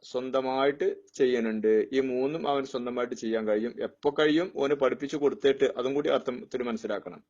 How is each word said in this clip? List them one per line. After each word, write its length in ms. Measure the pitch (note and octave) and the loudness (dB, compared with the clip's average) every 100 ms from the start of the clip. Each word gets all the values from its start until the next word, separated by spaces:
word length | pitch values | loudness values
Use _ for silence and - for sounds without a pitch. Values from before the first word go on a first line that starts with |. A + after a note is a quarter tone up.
സ്വന്തമായിട്ട് 960 | - B2+ C3 C3 C3 C3 C#3 D3 F#3 - - | -10 -8 -2 -2 0 0 0 2 -2 -4 -6
ചെയ്യുന്നുണ്ട്. 720 | - C3 B2 A2+ A2 G#2+ A2 G#2 | 0 2 2 0 0 4 4 2
ഈ 80 | C3 | 0
മൂന്നും 480 | C3 B2+ C3+ D#3+ D#3 | 0 0 -2 -2 -2
അവൻ 160 | C#3 | -2
സ്വന്തമായിട്ട് 500 | C3+ C3 B2 B2 A#2+ | -2 -6 -4 -4 -4
ചെയ്യാൻ 340 | A#2+ A2+ A2 G#2+ | -4 -4 -2 0
കഴിയും. 340 | G#2+ A#2 A#2+ | 0 -2 -4
എപ്പോ 320 | A2+ - D3 C#3+ | -8 -4 -2 2
കഴിയും? 340 | D#3 D3+ F3 - | 4 4 0 -2
ഓന് 180 | C#3 | 0
പഠിപ്പിച്ചു 420 | C#3 C3 B2 C#3 D3+ | 2 2 0 -4 0
കൊടുത്തിട്ട്, 560 | C#3+ - C#3 C3+ C3+ - | 0 2 2 4 2 0
അതും 180 | B2+ | -2
കൂടി 140 | C#3 D3+ | 0 2
അർത്ഥത്തിൽ 540 | C3+ A2+ B2+ G#2+ C3 | 0 0 -8 -6 -6
മനസ്സിലാക്കണം. 640 | B2 A2 A2 G2+ F#2 E2 _ | -4 -4 -4 -6 -8 -16 _